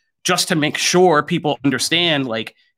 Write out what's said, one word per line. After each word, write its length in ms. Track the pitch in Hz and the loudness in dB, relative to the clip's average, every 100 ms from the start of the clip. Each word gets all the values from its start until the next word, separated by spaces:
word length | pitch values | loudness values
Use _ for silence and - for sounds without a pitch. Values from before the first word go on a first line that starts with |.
| _ _ | _ _
just 240 | - 175 - | -4 -2 -2
to 60 | |
make 240 | 165 151 - | -2 -2 -2
sure 440 | - 175 185 147 | 0 4 4 4
people 360 | 147 170 151 - | 0 -2 -2 -2
understand, 600 | 139 120 - 165 170 147 131 | -2 -2 0 0 2 0 -2
like, 280 | 113 110 - _ | -6 -8 -14 _